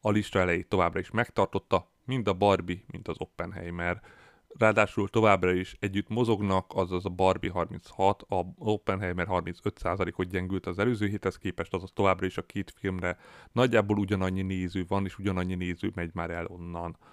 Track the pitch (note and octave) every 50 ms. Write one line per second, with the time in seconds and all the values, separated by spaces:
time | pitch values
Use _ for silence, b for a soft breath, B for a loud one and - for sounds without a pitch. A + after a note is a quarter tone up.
0 | _ G#2+ G#2 G#2+ G2+ - - G2 F#2 F2+ E2+ F2 F2 _ - F#2 F2+ E2+ E2 F#2+
1 | F#2 - - G#2+ A#2+ - - - G2 - - G2 _ _ - F#2 - _ _ _
2 | _ - C3 C3 A2 G2+ F#2+ F2+ G2+ G2+ G2 F#2+ F2+ F2+ F2+ F2+ - - - F#2+
3 | G2 - E2 - - - _ - E2+ F2+ F#2+ F#2+ - F2 F2 F2 E2+ F2 F2+ -
4 | B B B B B B B B B _ - - A2+ A2 G#2+ G#2 G#2 G#2 - -
5 | G2+ G2 - A#2 A2 G#2+ G2 F#2+ F#2 F2+ F#2 F2+ F#2 - - - - G2+ G2 G2+
6 | G2 - G#2+ A2+ B2 A2+ A2+ G2 G#2 G2 F#2+ F#2 F#2 _ - - F#2+ F2+ F#2 F#2
7 | F#2 G2 F2+ F2+ F#2+ F#2+ F#2+ F#2 - F#2+ E2+ F#2 E2+ E2 F2 F2 _ - - -
8 | F#2+ G2 G2+ _ - _ - F#2 F2+ F#2 F2+ _ - G#2+ G#2+ G2+ _ - G2 F#2+
9 | G2+ F2+ F2+ F2+ F2 F#2 F#2 F2+ E2+ F2+ F2 - _ G#2 - - - F2+ F2 G2
10 | F#2+ F2 E2+ - F#2 F2+ F#2 F#2 F2+ F2+ F#2+ F#2+ - G2 F2+ F#2+ G2+ A#2+ B2 G#2
11 | G#2 G2+ G#2 G2+ - G2 F2+ - - F#2+ F2 - E2+ - - F#2 F2 F#2+ _ -
12 | G2+ G2 F#2 F#2 F#2 F#2 - - F#2 _ - G2+ F#2+ - - _ - G2 F#2 F2+
13 | F2+ F2+ F2 B B B B B B B _ A#2 B2 B2+ A#2 A2+ G#2 G2+ G#2 G#2
14 | G2+ G2 G#2+ F#2+ F#2 F#2 F#2 F#2+ F#2+ F#2 F#2+ F#2 F#2 F2+ F2+ F#2+ F2+ F2 G2 G2
15 | G2 F#2 - - F#2+ G2+ F#2+ F#2 F2+ F#2 F#2 F2+ F2+ F2+ F2+ - - G2 F#2 F#2
16 | E2+ E2+ - F2+ E2+ E2+ E2+ E2+ E2+ F#2 F#2 F2 E2+ F2 F2 E2+ E2+ E2+ E2+ B
17 | B B